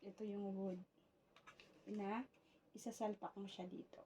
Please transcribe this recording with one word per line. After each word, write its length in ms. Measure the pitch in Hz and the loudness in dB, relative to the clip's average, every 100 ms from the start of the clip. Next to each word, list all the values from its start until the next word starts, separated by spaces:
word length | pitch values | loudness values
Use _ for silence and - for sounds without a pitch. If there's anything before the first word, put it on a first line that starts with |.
Ito 200 | 202 196 214 | -8 -2 0
yung 300 | 202 202 190 | 2 4 4
wood. 220 | 196 180 185 - - - - - - - - - - | 4 2 -4 -16 -20 -20 -20 -20 -20 -18 -20 -16 -2
Na, 380 | 208 196 220 269 - - - - 220 | 0 2 2 0 -8 -20 -20 -14 -6
isasalpak 560 | - 226 214 208 - - | -4 2 2 2 -2 -4
mo 80 | 196 | -6
siya 160 | - 185 | -4 -4
dito. 320 | - - - | -4 -8 -12